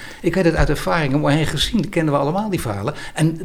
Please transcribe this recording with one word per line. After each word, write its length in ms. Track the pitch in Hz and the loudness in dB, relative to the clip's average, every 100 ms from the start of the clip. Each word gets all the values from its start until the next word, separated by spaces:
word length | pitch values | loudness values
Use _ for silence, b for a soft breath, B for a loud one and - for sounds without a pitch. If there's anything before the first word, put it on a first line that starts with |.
| B B | B B
Ik 140 | 180 180 | -2 2
weet 100 | 170 | 2
het 100 | 156 | 4
uit 140 | 147 | 2
ervaring 440 | 143 - 180 147 139 | 2 0 0 2 2
om 60 | |
me 100 | 147 | 2
heen 140 | 147 147 | 2 2
gezien, 420 | 151 - 226 139 | 0 0 0 0
kennen 240 | 170 160 | 0 0
we 60 | 143 | 2
allemaal 300 | 139 180 214 | 0 0 -2
die 120 | 190 | -2
verhalen. 320 | 120 101 104 B B | -4 -4 -4 B B
En 240 | - 160 160 | 0 0 0